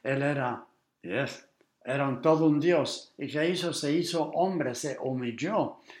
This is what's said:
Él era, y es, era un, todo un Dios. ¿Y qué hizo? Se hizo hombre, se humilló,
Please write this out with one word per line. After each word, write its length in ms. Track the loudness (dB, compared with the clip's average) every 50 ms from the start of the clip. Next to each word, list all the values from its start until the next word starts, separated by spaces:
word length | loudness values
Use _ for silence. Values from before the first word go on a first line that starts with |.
| -4
Él 180 | -2 -2 0
era, 420 | 0 0 0 0 -2 -2 -4 -6 -10 _ _ _ _ _ _ _
y 120 | -10 -4 -2
es, 360 | -2 -2 -4 -6 -12 -18 _ _ _ _ _ _ _ -6
era 240 | -4 -2 0 0 0
un, 140 | 0 2
todo 240 | 4 4 4 6 6
un 140 | 4 4 4
Dios. 540 | 4 4 4 4 4 0 -4 -10 -12 -16 _ -10
¿Y 100 | -8 -4
qué 220 | -2 0 0 0
hizo? 240 | 0 0 -2 -2 -4
Se 180 | -2 -2 0
hizo 320 | 0 0 0 0 0 -2 -2 -2
hombre, 460 | 0 0 0 2 2 0 -2 -2 -4
se 240 | -4 -6 -6 -6 -4
humilló, 760 | -4 -4 -4 -2 -4 -4 -4 -4 -4 0 0 0 0 0 -4 -12 _ -20 -20 -20